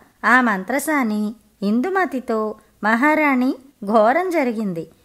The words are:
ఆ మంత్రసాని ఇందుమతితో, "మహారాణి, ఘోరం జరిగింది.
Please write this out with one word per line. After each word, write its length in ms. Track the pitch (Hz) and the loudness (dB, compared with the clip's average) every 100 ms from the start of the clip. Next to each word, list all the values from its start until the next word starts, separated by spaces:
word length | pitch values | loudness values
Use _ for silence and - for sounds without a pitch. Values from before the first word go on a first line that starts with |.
| _ _ | _ _
ఆ 160 | 208 254 | 2 2
మంత్రసాని 920 | 240 190 185 277 311 294 226 208 214 240 _ _ | 2 -2 -4 -4 -2 -2 -2 -2 -4 -8 _ _
ఇందుమతితో, 920 | 202 233 370 381 349 262 240 220 214 - _ _ | -2 0 0 -2 -2 -4 -4 -4 -4 -8 _ _
"మహారాణి, 720 | 208 233 302 311 294 254 254 - - _ | -2 2 2 2 2 2 0 -2 -10 _
ఘోరం 460 | 196 226 214 320 370 | 0 4 4 2 0
జరిగింది. 580 | 330 247 220 202 165 160 _ | -2 -2 -2 -4 -6 -10 _